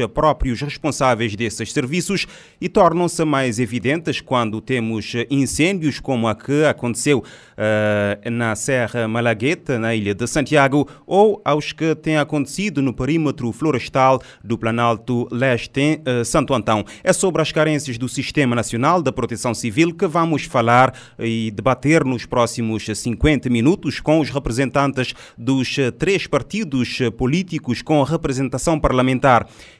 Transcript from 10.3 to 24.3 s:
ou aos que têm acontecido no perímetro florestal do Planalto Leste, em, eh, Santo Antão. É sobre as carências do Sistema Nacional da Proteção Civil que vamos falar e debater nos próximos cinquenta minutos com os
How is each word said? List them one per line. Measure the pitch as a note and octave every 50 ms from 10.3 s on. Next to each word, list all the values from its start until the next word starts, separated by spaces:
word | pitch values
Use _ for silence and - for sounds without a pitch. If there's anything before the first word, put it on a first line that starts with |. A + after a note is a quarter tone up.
| - D#3 C#3 - D#3 D3+ C#3 C3+ C3 D3 C#3 - - - _
ou | - E3+ F#3+ G#3 A3 G3+ - -
aos | - D3 D3+ D3 - -
que | - D#3 D#3+ D#3
têm | D#3+ D#3+ D#3+ D#3 D3+
acontecido | C#3+ D3 D3+ D3 C#3 C3+ - - G3 G#3+ D#3 C#3 C3+
no | C3+ A2+
perímetro | - B2+ C3 D3 E3 D#3 C#3+ B2 - A#2+ A#2
florestal | G#2+ - D#3 D#3+ C#3 A#2+ - - - C#3 C3 C3+ C3 B2 - - - _ -
do | G#2 A2+ G#2+
Planalto | A2+ A2+ A2+ A#2 A#2+ A#2 A#2 G#2+ - - B2+ A#2+ A#2+ -
Leste, | - A#2+ C3 C3+ B2 A#2 - - - C3+
em, | C#3 D3+ D#3 D#3 D#3
eh, | C3 B2 A#2+ A#2
Santo | - - D#3+ C#3 - C3+
Antão. | B2 G#2 - A2 G#2+ G2+ - - - -
É | - F#3
sobre | - - F#3+ D#3 D#3+
as | D#3 D#3
carências | - D#3+ D3+ D#3 D3+ C#3+ C3 C3 A#2+
do | A#2 C3 A#2+
Sistema | - - B2+ - - D#3 C#3+ B2 A#2+
Nacional | A#2+ G#2+ - - A#2 B2+ D3+ F3 F#3
da | D#3+ C3+ A2
Proteção | - A#2+ A2 A#2 G#2+ - B2+ A2+
Civil | - - A#2+ G2+ B2 E3 F3 E3
que | E3 G3+
vamos | F3+ D3 F3 E3 E3 D#3 C#3 -
falar | - - C3 A#2 A#2 A#2+ B2 C3 C3 - - - - - -
e | A2 A2+ A2+ A2+ A2+ A2
debater | G#2+ F#2+ G2+ C3 B2+ B2+ - C#3+ D#3 E3 C#3+
nos | C3 B2+ A#2 -
próximos | - - B2 A#2 A2+ - - A#2 A2 A2 G#2+ - - G#2+
cinquenta | - - B2 A2+ - - D3+ D3+ B2+ - C3
minutos | B2 A#2 A2+ C#3+ F#3 G3 - D3 - - -
com | - D3+ E3
os | D3+ A#2